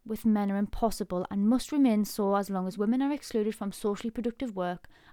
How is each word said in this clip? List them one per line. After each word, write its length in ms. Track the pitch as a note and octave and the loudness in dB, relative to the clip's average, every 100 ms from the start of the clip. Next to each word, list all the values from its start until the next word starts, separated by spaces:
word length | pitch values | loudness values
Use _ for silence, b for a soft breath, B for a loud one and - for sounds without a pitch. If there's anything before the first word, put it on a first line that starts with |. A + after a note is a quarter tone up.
| - | -10
with 200 | A3 A3+ | -2 2
men 260 | G#3 G3+ | 2 2
are 60 | G3 | 0
impossible 680 | G3+ - A3+ - G3 F3+ F3+ | -2 0 0 0 -4 -4 -4
and 200 | G3+ G#3 | 0 4
must 220 | B3 - | 4 2
remain 320 | D4+ C4 G#3+ G3+ | 4 4 4 2
so 300 | - G3+ G3+ | 0 2 2
as 140 | G3 | 0
long 180 | F#3+ F#3 | -2 -4
as 100 | G3 | 0
women 240 | G#3 B3+ | 0 2
are 100 | C#4 | 0
excluded 440 | C#4+ - A#3 G#3 G#3+ | -2 -2 -2 0 -2
from 160 | G3+ | -6
socially 400 | - G#3+ G3+ A#3 | -4 -2 -2 -4
productive 440 | A#3 A#3 A#3 C4 F#3+ | -4 -4 -4 -6 -4
work 320 | F3+ F3 - b b | -4 -4 -10 b b